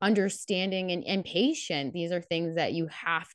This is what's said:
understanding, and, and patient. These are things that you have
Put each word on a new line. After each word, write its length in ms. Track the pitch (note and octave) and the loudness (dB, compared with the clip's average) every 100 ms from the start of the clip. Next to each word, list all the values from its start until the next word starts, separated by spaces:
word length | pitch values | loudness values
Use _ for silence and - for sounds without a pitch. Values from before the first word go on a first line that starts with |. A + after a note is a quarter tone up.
understanding, 880 | G3 G#3 G3 - - F#3 F#3+ F#3+ F#3 | 4 4 2 -2 -2 0 0 0 0
and, 120 | F3 - | -2 0
and 180 | G3 | -2
patient. 680 | E3+ F3 B3+ D#4 - D#3 C#3 | 0 2 2 2 -2 -2 -2
These 180 | F3 E3+ | -4 -2
are 100 | F3 | -2
things 340 | E3+ E3 E3+ E3 | -2 -2 0 0
that 180 | C#3 | 0
you 140 | E3 D#3+ | 0 -2
have 400 | - E3+ E3 - | -4 -2 0 -2